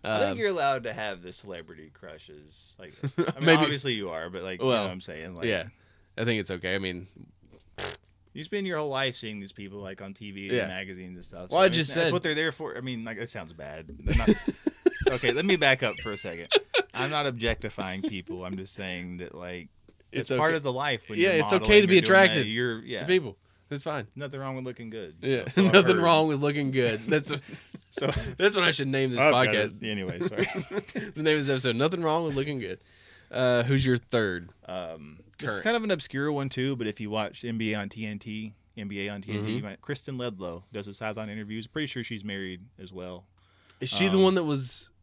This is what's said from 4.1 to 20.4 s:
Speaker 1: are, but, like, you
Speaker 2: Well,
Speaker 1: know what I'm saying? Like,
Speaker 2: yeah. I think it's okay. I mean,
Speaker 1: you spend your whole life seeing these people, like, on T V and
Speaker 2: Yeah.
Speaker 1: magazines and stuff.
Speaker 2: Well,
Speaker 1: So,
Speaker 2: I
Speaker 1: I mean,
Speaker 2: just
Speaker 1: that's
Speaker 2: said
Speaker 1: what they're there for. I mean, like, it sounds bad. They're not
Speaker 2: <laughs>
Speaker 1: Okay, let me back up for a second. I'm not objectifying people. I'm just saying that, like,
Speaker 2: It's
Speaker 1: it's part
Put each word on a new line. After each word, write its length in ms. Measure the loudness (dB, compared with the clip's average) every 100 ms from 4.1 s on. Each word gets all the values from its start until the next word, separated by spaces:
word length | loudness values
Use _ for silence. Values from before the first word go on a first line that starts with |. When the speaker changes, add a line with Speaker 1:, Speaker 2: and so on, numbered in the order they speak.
Speaker 1:
are, 200 | -6 -8
but, 120 | -8
like, 180 | -8 0
you 60 | 2
Speaker 2:
Well, 120 | 2
Speaker 1:
know 40 |
what 60 | 0
I'm 100 | -6
saying? 360 | -12 -12 -12 -4
Like, 80 | -2
Speaker 2:
yeah. 220 | -2 -4 _ _ _ _ -4
I 60 |
think 160 | -2 0
it's 100 | -2
okay. 240 | -6 -4
I 40 | -2
mean, 280 | -2 -6 -12 -20 -20 _ _ -20 _ -8 -8 -8 _ _ _
Speaker 1:
you 80 | -16
spend 220 | -8 -6 -4
your 120 | -4
whole 100 | -2
life 260 | -2 -2
seeing 260 | -4 -8 -10
these 120 | -12
people, 280 | -14 -14 -12
like, 200 | -12 -12
on 140 | -14
T 160 | -12 -14
V 180 | -10 -4
and 80 | -2
Speaker 2:
Yeah. 100 | -2
Speaker 1:
magazines 480 | -6 -8 -12 -14 -14
and 80 |
stuff. 260 | -16 -14 -2
Speaker 2:
Well, 0 |
Speaker 1:
So, 60 | 4
Speaker 2:
I 20 |
Speaker 1:
I 40 | 6
mean, 60 |
Speaker 2:
just 200 | 6 2
Speaker 1:
that's 120 | 2 2
Speaker 2:
said 40 |
Speaker 1:
what 100 | 2
they're 120 | 0
there 180 | 0 -2
for. 240 | -4 -10 -8
I 40 |
mean, 240 | -8 -8
like, 140 | -8 -8
it 100 | -8
sounds 240 | -8 -12
bad. 360 | -14 -12 -12 -14 -6
They're 180 | 2 4
not 140 | 4
Speaker 2:
<laughs> 800 | 2 0 -4 -6 0 0 2 0
Speaker 1:
Okay, 220 | 2 0
let 120 | 0
me 120 | 2 4
back 260 | 4 4
up 160 | 2 -2
for 120 | -8
a 40 | -6
second. 320 | -8 -10 0 0 2 -2 -2
I'm 160 | -4 -2
not 160 | 0 -2
objectifying 760 | 0 -2 -2 -6 -6 -6 -6
people. 420 | -6 -8 -8 -10
I'm 120 | -8 -8
just 160 | -10
saying 440 | -10 -8 -8 -8 -10
that, 160 | -12
like, 340 | -12 -12 -12 -14 _ _ _ _
Speaker 2:
It's 200 | -8 -2
Speaker 1:
it's 80 |
part 120 | 0